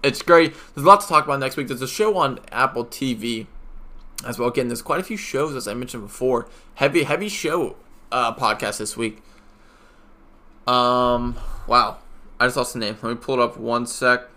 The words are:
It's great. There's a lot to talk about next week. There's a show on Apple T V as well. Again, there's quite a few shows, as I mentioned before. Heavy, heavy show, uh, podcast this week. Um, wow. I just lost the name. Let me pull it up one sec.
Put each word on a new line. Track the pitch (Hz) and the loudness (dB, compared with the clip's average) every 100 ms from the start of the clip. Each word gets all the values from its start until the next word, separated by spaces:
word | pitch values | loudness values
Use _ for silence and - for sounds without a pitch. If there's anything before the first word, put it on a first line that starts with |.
It's | 139 - | -2 -2
great. | - 170 160 - - | 6 6 6 -2 -18
There's | - 151 | 2 8
a | |
lot | 202 | 8
to | - | 8
talk | 156 147 | 2 2
about | 139 | -2
next | 131 143 | -2 -4
week. | 131 | -6
There's | 123 | -6
a | 127 | -6
show | - 214 190 | 0 0 2
on | 143 123 - | 0 -2 -8
Apple | 117 131 120 117 | 0 0 0 -6
T | - 131 | -4 -4
V | 113 113 113 110 - - - - - - - 120 | -2 -4 -6 -8 -14 -14 -14 -14 -16 -14 -12 -10
as | 117 | -2
well. | 120 | -2
Again, | 123 123 | 0 -2
there's | 117 | -4
quite | - 160 | -4 -4
a | |
few | 185 214 | -2 -8
shows, | - 135 151 135 | -6 -2 -2 -4
as | 104 | -6
I | |
mentioned | 117 127 120 | -8 -8 -12
before. | 101 - 127 120 117 - - - | -14 -2 0 0 -2 -18 -20 0
Heavy, | 139 147 | 2 2
heavy | 143 156 208 | 2 -2 -2
show, | - 156 170 123 - - - - | -4 -2 -2 -2 -6 -20 -20 -6
uh, | 123 120 | -2 0
podcast | 113 117 107 104 104 | 0 0 0 -2 -4
this | 107 - | -8 -4
week. | 113 - - - - - - - - - - - - - - - - | -6 -6 -20 -20 -20 -20 -20 -20 -20 -20 -20 -20 -20 -20 -20 -8 0
Um, | 123 123 123 123 120 120 120 - - - | 4 4 4 2 2 -2 -4 -8 -8 2
wow. | 120 107 - - - - - | 2 2 -2 -18 -20 -20 0
I | 123 | 0
just | 135 | 2
lost | 123 | -4
the | 123 | -4
name. | 107 107 | -6 -4
Let | 117 | -6
me | 117 | -6
pull | - 131 | -2 2
it | |
up | 120 - | 2 0
one | 117 120 120 | -4 -2 -4
sec. | - 127 123 - | 0 2 2 0